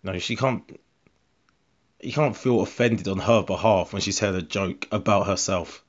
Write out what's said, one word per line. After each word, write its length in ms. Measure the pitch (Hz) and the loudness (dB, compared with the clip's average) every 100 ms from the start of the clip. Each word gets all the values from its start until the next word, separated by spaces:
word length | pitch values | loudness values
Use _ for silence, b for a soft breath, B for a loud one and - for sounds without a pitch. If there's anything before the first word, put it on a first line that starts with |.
No, 160 | 95 95 | -6 -6
she 180 | - 113 | -6 -2
can't, 420 | 131 120 - - _ _ _ _ _ _ _ _ _ _ _ _ | 0 -2 -8 -20 _ _ _ _ _ _ _ _ _ _ _ _
you 120 | 127 | -6
can't 240 | 139 147 101 | 0 0 0
feel 240 | 131 117 | 2 2
offended 480 | 92 - 123 110 95 | 0 0 2 2 -2
on 100 | 95 | -2
her 240 | 104 113 | 4 2
behalf 520 | 92 92 113 98 87 | 2 0 4 4 2
when 80 | 101 | -4
she's 160 | 98 95 | -4 -2
had 160 | 101 | 0
a 80 | 92 | -2
joke 460 | 82 101 95 - - | -4 -4 -4 -6 -6
about 340 | 107 92 101 92 | -2 2 2 2
herself. 560 | 92 - 92 80 - | -2 0 -2 -4 -14